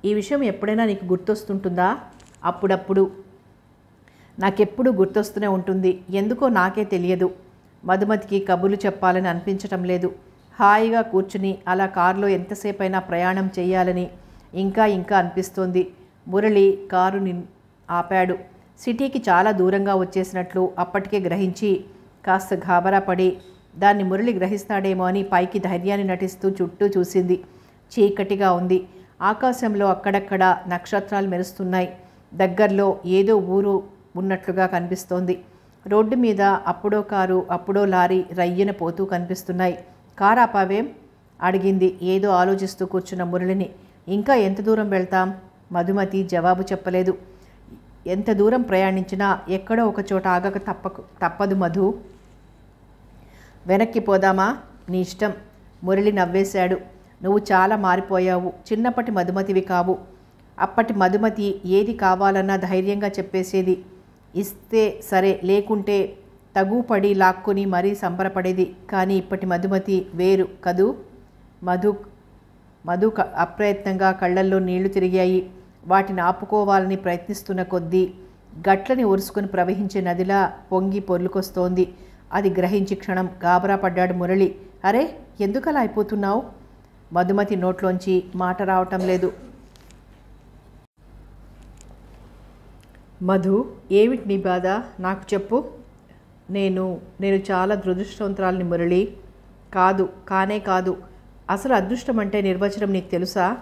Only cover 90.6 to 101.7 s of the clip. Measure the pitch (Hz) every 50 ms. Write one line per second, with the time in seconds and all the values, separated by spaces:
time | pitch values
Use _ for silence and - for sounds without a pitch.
90.6 | _ - - - _ _ _ _ _ - - - - - - - - - - -
91.6 | - - - - - - - - - - - - - - - - - - - -
92.6 | - - - - - - _ - - - - - 180 185 196 190 175 190 190 220
93.6 | 269 - - - - - 190 202 214 240 262 226 - 202 196 196 190 190 180 180
94.6 | 180 185 196 220 240 - - - 185 185 196 190 - - 208 190 196 - 226 269
95.6 | 302 - - - - - - - _ _ - - _ _ - - _ - 185 196
96.6 | 196 190 185 185 185 185 175 - - - - - 196 196 196 190 196 208 196 180
97.6 | 185 196 208 196 180 185 180 180 208 - - - 214 196 196 196 190 180 180 185
98.6 | 180 170 170 165 170 175 180 185 208 214 - - - - - - - - - -
99.6 | - - - 190 185 185 196 190 185 180 - - - - 196 190 190 196 208 214
100.6 | 202 202 185 185 185 185 - - - - - - - - - - - - 190 196
101.6 | 196 262